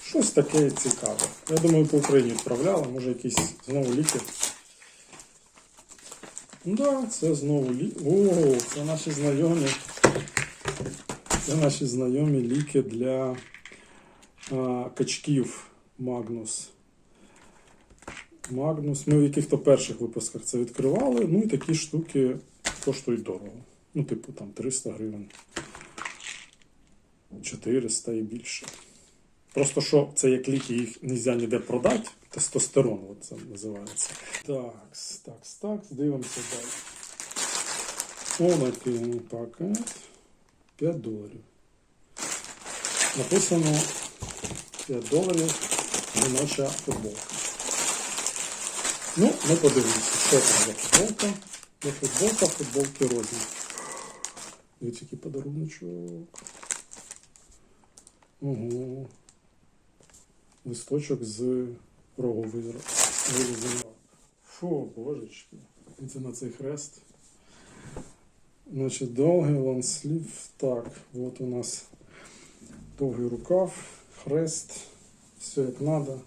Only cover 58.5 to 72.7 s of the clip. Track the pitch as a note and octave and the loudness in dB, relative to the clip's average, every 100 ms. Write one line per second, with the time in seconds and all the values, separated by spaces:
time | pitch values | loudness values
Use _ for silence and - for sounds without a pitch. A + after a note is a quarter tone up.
58.5 | B2 A#2 B2 C3 C3 B2+ - - _ _ | -4 -4 -4 -6 -10 -12 -16 -20 _ _
59.5 | _ _ _ _ _ _ - _ _ _ | _ _ _ _ _ _ -20 _ _ _
60.5 | _ B2 A#2+ - D3 D3 C3 A2+ G#2+ B2 | _ -10 -10 -4 -4 -2 -4 -4 -4 0
61.5 | B2+ B2 A#2+ - _ _ - B2 A2 A2 | 0 -2 -8 -18 _ _ -4 -2 -2 -4
62.5 | A2+ A#2 A#2 - - - - - B2 B2 | -6 -8 -10 -4 2 2 2 0 0 0
63.5 | A#2+ A#2+ B2 A#2 - _ _ _ _ _ | -2 -4 -4 -6 -14 _ _ _ _ _
64.5 | - F3 D3+ A2+ A#2 B2 C#3 A2 - - | -10 -4 -4 -4 -10 -8 -8 -10 -18 -20
65.5 | - - _ - - C3 C3+ C3 A#2+ B2 | -20 -20 _ -20 -16 -14 -10 -10 -8 -10
66.5 | - C3+ D3 - - _ _ - _ _ | -8 -8 -8 -10 -16 _ _ -20 _ _
67.5 | - - - - - - - _ _ _ | -20 -20 -20 -16 -14 -14 -20 _ _ _
68.5 | _ D4+ D#3 C3 - B2+ A#2+ D3 F3 D3 | _ -12 -4 -4 -2 -4 4 6 6 4
69.5 | C#3+ C3 B2+ B2 - C#3+ E3 D#3+ - - | 2 2 0 -4 -4 -4 -4 -4 -14 -18
70.5 | _ C3+ A#2+ A#2+ - - B2 B2+ B2+ B2+ | _ -2 -2 -4 -14 -14 -8 -8 -6 -6
71.5 | B2 A#2+ - - - - - - - - | -4 -4 -8 -12 -20 -20 -20 -20 -20 -20
72.5 | - - | -20 -20